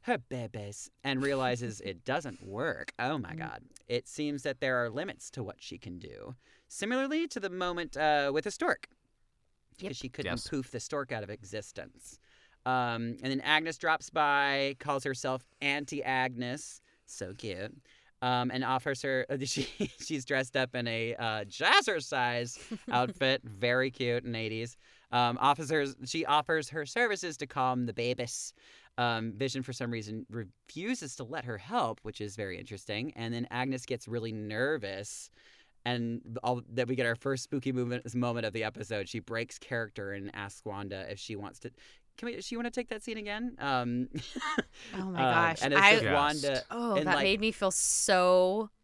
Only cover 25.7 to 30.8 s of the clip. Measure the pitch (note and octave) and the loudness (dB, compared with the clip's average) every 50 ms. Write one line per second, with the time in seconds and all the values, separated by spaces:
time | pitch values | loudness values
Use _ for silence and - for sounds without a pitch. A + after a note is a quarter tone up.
25.7 | D#3+ D3+ C#3+ C#3 - - B2+ A#2+ - E3 D#3 - D3 D3+ D3+ - E3 D#3+ D3 - | 2 2 2 0 -4 -8 -8 -4 -4 -2 2 4 4 4 4 4 0 0 0 -2
26.7 | C#3+ D#3+ D3 - - A#3+ B3 A3+ G3+ F#3+ - F3 D#3 - D3+ C3 - C#3+ B2+ B2+ | -6 -6 -6 -2 0 2 2 2 2 0 -2 -6 -6 -6 -8 -6 0 2 2 4
27.7 | B2+ B2 B2 A#2 A2 - A#2 B2 B2 B2 B2 A#2 - - - - _ _ - - | 4 2 0 -2 -2 0 0 0 0 0 -4 -6 -6 -8 -8 -10 _ _ -20 -20
28.7 | - - - - _ - B2 A#2+ A#2 A2+ A2+ A2+ G2 G#2 C3+ C3+ C3+ C3+ B2+ - | -20 -20 -20 -10 _ 0 2 2 2 0 -2 -4 -2 -2 -2 -2 -2 -4 -4 -6
29.7 | A#2+ - B2+ A#2 A#2+ A#2 G2+ G#2+ A2 A2 B2+ - G#2 A#2 A2 F2+ _ _ _ - | -6 -4 -4 -4 -4 -4 -6 -6 -8 -8 -8 -8 -8 -8 -8 -8 _ _ _ -12
30.7 | - D3+ | -8 -6